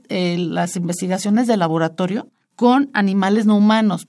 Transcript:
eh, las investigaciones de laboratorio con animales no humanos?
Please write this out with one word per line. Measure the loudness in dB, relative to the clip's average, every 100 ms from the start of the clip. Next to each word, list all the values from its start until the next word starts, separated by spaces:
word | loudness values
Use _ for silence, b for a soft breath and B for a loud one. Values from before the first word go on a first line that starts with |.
| _
eh, | -4 -2 -2
las | -4 -4 -4 -4
investigaciones | -6 -4 -4 -4 0 0 2
de | 0
laboratorio | 0 0 -2 -2 -4 -4 -10 _ _ 0
con | 2 2 0
animales | -2 0 0 0 2 2
no | 4
humanos? | 4 4 0 -2